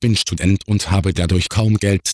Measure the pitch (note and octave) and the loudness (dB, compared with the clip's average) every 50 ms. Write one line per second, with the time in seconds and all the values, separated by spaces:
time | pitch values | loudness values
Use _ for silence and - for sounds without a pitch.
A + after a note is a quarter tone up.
0 | - A#2 G#2+ - - - F2 - - F#2+ G2 - - - G#2 G2+ - - G2 G2 | -2 0 0 0 -2 -4 -4 0 0 2 0 0 0 -2 -2 -2 0 0 0 0
1 | E2 F#2+ F2 - F2 E2 F#2 F2+ - - - A#2+ A2 A2 G#2+ G2+ G2+ G2+ G2 F2+ | 0 0 0 0 0 0 0 0 0 -2 -2 0 2 2 2 2 2 0 0 0
2 | - - | -2 -6